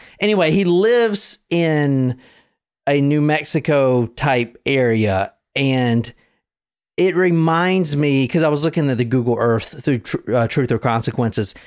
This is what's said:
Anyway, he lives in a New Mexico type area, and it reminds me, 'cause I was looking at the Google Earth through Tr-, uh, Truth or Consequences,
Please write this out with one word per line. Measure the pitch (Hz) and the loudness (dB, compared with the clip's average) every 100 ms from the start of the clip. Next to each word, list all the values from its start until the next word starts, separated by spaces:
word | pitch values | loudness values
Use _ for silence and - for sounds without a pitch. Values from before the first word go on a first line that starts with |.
| - - | -20 -6
Anyway, | 208 208 160 | -2 0 2
he | 165 | 2
lives | 180 175 214 240 233 208 - - _ | 2 2 2 2 2 0 -4 -6 _
in | 170 165 151 143 135 127 123 - _ _ _ _ _ - | -2 0 0 0 0 0 -4 -12 _ _ _ _ _ -2
a | 143 | 0
New | 143 151 | 2 2
Mexico | 147 151 147 160 - 147 135 127 117 | 2 0 -2 -2 0 2 2 2 -2
type | - 143 127 117 - - | -2 -2 0 -2 -6 -2
area, | 135 123 113 107 95 98 - _ - | 0 2 2 0 0 -4 -8 _ -4
and | 139 131 123 117 113 - _ _ _ _ _ _ _ - | 0 0 0 0 -2 -12 _ _ _ _ _ _ _ -2
it | 185 170 | 0 2
reminds | 185 165 160 165 180 190 165 147 | 2 2 2 0 0 0 0 0
me, | 143 135 127 | 0 0 0
'cause | 170 | 0
I | 156 | 0
was | 147 | 0
looking | 160 160 143 | -2 0 -2
at | 120 | 0
the | 120 | 0
Google | 131 120 113 | 0 0 0
Earth | 117 113 - - | 0 0 -4 -6
through | - 127 | -2 -2
Tr-, | - - - | -4 -8 -2
uh, | 120 113 | -2 0
Truth | - 127 | 0 -2
or | 113 | -2
Consequences, | 127 117 117 113 117 110 104 - | 0 -2 -2 -2 -2 -2 -4 -6